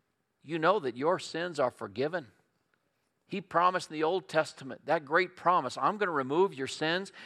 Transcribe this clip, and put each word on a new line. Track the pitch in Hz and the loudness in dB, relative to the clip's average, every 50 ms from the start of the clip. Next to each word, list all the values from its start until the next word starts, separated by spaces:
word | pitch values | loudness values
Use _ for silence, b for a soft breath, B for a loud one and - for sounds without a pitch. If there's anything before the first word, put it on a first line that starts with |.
| _ _ _ _ _ _ _ _ _ | _ _ _ _ _ _ _ _ _
you | 131 165 165 | -8 -4 2
know | 156 165 202 214 | 4 4 4 4
that | 147 131 113 | 2 -4 -4
your | 123 139 165 185 151 | -2 0 0 0 -2
sins | - - - 160 170 175 165 143 | -4 -6 -6 -6 -6 -4 -2 0
are | 135 120 | 0 0
forgiven. | - - 113 104 98 113 135 156 175 175 135 110 _ _ _ _ _ _ _ _ _ _ _ _ _ _ _ _ _ _ _ | 0 -4 -12 -10 -4 -2 -2 -2 -2 -6 -8 -10 _ _ _ _ _ _ _ _ _ _ _ _ _ _ _ _ _ _ _
He | - 175 196 - | -8 -8 -8 -6
promised | - - 165 175 185 185 175 - - | -2 0 2 2 4 2 0 -4 -6
in | 156 | -4
the | 151 156 | -2 0
Old | 160 185 185 - - | 0 0 0 -2 0
Testament, | - 160 151 - - - 139 131 110 - - | 0 0 0 0 -2 -14 -14 -14 -14 -8 -2
that | 135 156 170 151 | 0 0 0 0
great | 131 156 180 185 180 - | 2 2 2 2 2 -2
promise, | - - 170 180 170 143 123 - | -2 2 4 4 4 4 0 -2
"I'm | 131 131 151 196 208 | 0 0 0 2 2
gonna | 208 180 160 | 0 0 0
remove | 139 131 127 143 170 190 196 147 | 0 0 2 4 4 4 2 2
your | 127 135 | -2 -6
sins | 123 - - 156 156 170 185 196 196 B B B | -6 -4 -2 -2 0 0 0 -2 -6 B B B